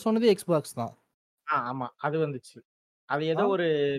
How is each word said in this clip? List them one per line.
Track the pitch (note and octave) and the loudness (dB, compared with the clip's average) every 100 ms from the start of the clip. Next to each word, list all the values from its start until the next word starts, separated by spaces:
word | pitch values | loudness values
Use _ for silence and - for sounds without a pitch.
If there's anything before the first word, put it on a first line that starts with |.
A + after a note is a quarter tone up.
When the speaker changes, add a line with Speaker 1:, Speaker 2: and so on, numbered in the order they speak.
Speaker 1:
சொன்னதே | A3+ A3 A#3 F#3+ | 2 2 4 4
Xbox | - E3 - | 2 0 0
தான். | - A2+ - _ _ _ _ - | -6 -8 -10 _ _ _ _ -4
Speaker 2:
ஆ, | D3+ B2 | -2 -2
ஆமா, | C3 B2 - | -4 -8 -6
அது | D3+ D#3 | -2 0
வந்துச்சு. | D#3 C3 - - - _ _ _ | -2 -4 -12 -20 -20 _ _ _
அது | - C#3+ D#3 | -4 -2 0
ஏதோ | D#3+ | 0
Speaker 1:
ஆ? | G3+ | 2
Speaker 2:
ஒரு | F#3+ E3+ D3+ C#3+ | 2 2 2 0